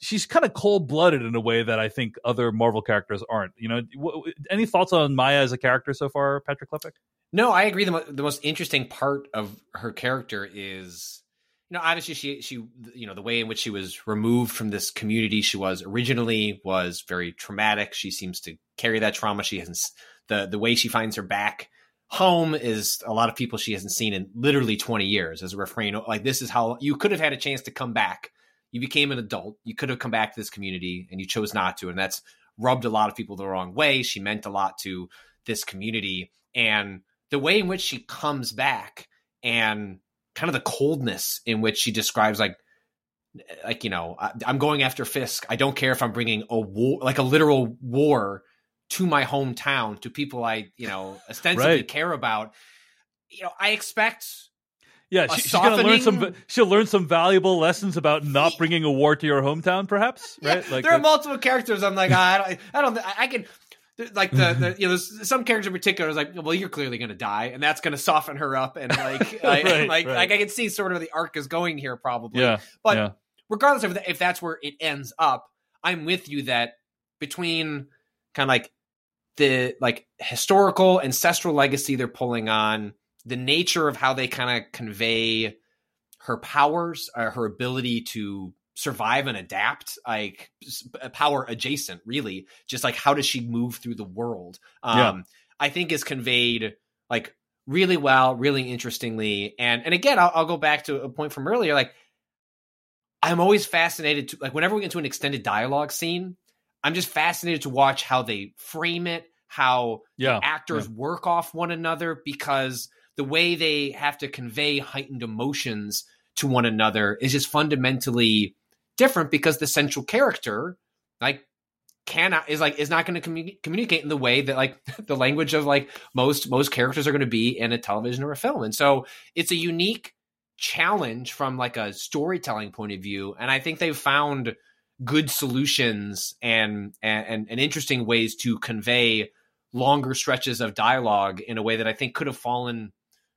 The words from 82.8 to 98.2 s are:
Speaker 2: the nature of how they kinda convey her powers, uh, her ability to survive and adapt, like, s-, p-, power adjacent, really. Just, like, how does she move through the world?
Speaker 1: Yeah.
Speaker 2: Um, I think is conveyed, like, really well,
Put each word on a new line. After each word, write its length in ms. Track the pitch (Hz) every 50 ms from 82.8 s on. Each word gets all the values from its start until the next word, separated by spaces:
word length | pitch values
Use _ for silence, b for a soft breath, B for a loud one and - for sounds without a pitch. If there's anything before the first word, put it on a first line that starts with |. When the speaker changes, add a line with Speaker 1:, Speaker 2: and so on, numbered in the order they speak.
| 107 104 101 _ _ _ _ _ -
Speaker 2:
the 120 | 117 127
nature 500 | 127 127 131 147 165 175 175 - 175 156 147
of 80 | 131
how 180 | - 131 131 131
they 120 | 131 131
kinda 360 | 123 - - 123 123 123 117 113 - -
convey 840 | - 123 110 104 98 117 113 113 113 113 113 113 110 110 107 104 _ _ _ _ _ _ _ _ _ _ _ _ _
her 180 | - - 120 113
powers, 720 | - - - 147 143 147 151 175 170 170 170 - - - -
uh, 160 | 120 117 110
her 160 | - 123 117
ability 540 | 107 98 - 127 123 127 131 123 123 120 117 117
to 500 | - - 113 104 101 101 98 95 92 92 _ _ _ _
survive 520 | - - 147 120 101 110 110 120 139 139 135
and 80 | 117 98
adapt, 580 | 90 87 - 95 104 120 143 - - - - - -
like, 440 | 123 113 107 104 101 92 - - - _ _ -
s-, 200 | 139 131 - -
p-, 260 | 123 - 143 131 127
power 340 | - - 147 147 143 135 104 117
adjacent, 520 | 120 117 - 131 147 139 - - 92 87 92
really. 420 | 107 123 147 135 107 92 92 92 b b b b
Just, 160 | b - 123 -
like, 120 | 127 120
how 180 | - - 143 139
does 100 | 147 135
she 160 | - - 131
move 360 | 117 117 117 117 120 123 120
through 180 | - - 120 117
the 100 | 110 107
world? 540 | 92 90 104 117 120 113 92 90 87 92 - b b b b b
Speaker 1:
Yeah. 240 | 123 113 107 - 107
Speaker 2:
Um, 140 | 95 95 92 b b b b b b b
I 80 | 143 143
think 220 | 139 180 180 156 165
is 120 | 143 -
conveyed, 720 | - 147 131 117 127 123 120 120 120 117 113 110 107 101 _ _ _ _ _ _ -
like, 260 | 120 113 - - - _ _ _ _ _ _
really 300 | - 135 175 190 180 185
well, 380 | 151 143 139 131 131